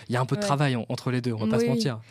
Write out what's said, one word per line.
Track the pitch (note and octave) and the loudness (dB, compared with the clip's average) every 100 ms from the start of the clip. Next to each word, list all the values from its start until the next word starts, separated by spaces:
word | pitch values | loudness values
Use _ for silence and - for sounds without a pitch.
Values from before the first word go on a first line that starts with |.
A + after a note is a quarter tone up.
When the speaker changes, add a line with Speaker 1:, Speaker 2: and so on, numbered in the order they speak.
| - | -4
Speaker 1:
Il | |
y | A#2+ | 0
a | |
un | |
peu | B2+ - | 0 0
de | |
Speaker 2:
Ouais. | G#2 | 0
Speaker 1:
travail | C#3+ C#3+ A#2+ | 2 2 0
en-, | - | -2
entre | B2 C3 | -4 -2
les | B2 | -2
deux, | A#2+ | -2
on | A2 | -2
va | A2 | 0
pas | - | 2
se | |
Speaker 2:
Oui. | A#3+ | 2
Speaker 1:
mentir. | A3+ G#3 A2+ - | 2 0 -4 -10